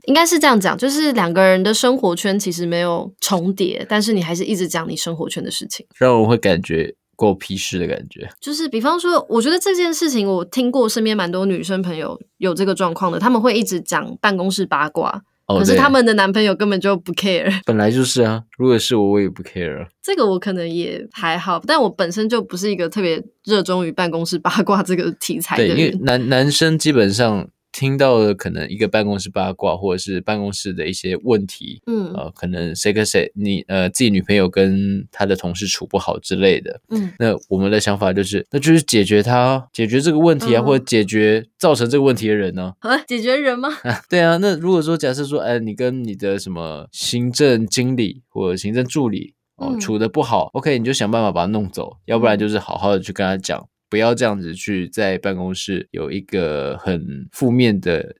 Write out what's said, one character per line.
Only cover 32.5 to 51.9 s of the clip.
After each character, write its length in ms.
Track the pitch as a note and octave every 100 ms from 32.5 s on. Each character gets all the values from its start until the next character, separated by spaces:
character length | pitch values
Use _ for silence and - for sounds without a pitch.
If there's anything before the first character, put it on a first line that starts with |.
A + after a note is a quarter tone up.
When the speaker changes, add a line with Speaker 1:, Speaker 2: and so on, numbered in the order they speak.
| F2+ E2+ F2
Speaker 2:
谁 180 | G#2
跟 100 | G#2+
谁， 280 | G#2+ - -
你， 280 | G2+ G#2 F#2+ -
呃， 220 | F#2+ F#2
自 140 | -
己 80 | A#2+
女 100 | F#2+
朋 140 | - G2+
友 120 | F#2
跟 600 | G2 F#2+ G2 G2 G2 G2
她 140 | - G2
的 100 | F#2+
同 180 | F2 F2
事 100 | G2
处 220 | - -
不 100 | G2
好 220 | - F#2+
之 160 | - F#2
类 260 | F#2+ D2+
的， 180 | - - -
Speaker 1:
嗯。 220 | A2 G2 -
Speaker 2:
那 160 | A2+ G2 -
我 80 | F#2+
们 140 | G2
的 80 | G#2+
想 180 | G#2 G2+
法 160 | F#2+
就 100 | F#2+
是， 220 | G2 G2+ -
那 80 | C#3+
就 120 | D3
是 100 | D#3+
解 200 | - A2
决 200 | F#2+ G#2
它， 440 | A2+ B2 B2+ C3+ B2+
解 140 | - A2
决 120 | B2+
这 120 | D#3+
个 80 | D3+
问 180 | E3+ C#3+
题 180 | A#2 A#2
啊， 60 |
Speaker 1:
嗯。 40 | A#2+
Speaker 2:
或 120 | C3+
者 80 | -
解 180 | A2+
决 400 | G2 G#2+ G#2+ A2 A2+ -
造 160 | F3
成 160 | B2+ A#2+
这 80 | C#3
个 60 |
问 120 | C#3 A#2+
题 120 | A2
的 80 | G#2+
人 180 | F#2+
呢。 200 | F2+ F#2 -
Speaker 1:
啊， 160 | A3 B3+ -
解 120 | A#3+
决 160 | A#3 C#4
人 220 | C#4 B3
吗？ 120 | C#4 D4+ B2
Speaker 2:
<laughs> 180 | G3 -
对 140 | F3+
啊， 160 | E3 E3+
那 180 | G3+ D#3+
如 140 | F3
果 80 | F3+
说 160 | D3+ E3
假 160 | D#3
设 140 | D3 C#3
说， 140 | C#3+
哎， 180 | A#2 A#2+
你 160 | A2
跟 300 | G#2 B2+ C3
你 120 | A#2 F#2+
的 220 | G2 G2
什 140 | F#2+
么 360 | E2+ E2 D2+ -
行 400 | - - A#2+ B2
政 340 | A#2+ C#3+ A#2 A2
经 320 | - B2+ B2
理 240 | G#2 - _
或 220 | G#2+ F#2
者 40 | F#2
行 160 | G2+
政 120 | A#2+ B2
助 240 | D3+ B2
理， 240 | G2 - _ _ -
哦， 140 | C4+
Speaker 1:
嗯。 60 | A#3
Speaker 2:
处 180 | F#3+ G#2+
得 80 | A2
不 160 | D3+
好， 260 | B2 G2+ -
OK， 260 | C3 D#3 B2+
你 60 | A#2
就 80 |
想 180 | C3+ G#2+
办 100 | A#2
法 80 | G#2
把 120 | E2+
他 100 | F2+
弄 180 | G#2+ F#2+
走， 200 | -
Speaker 1:
嗯。 100 | -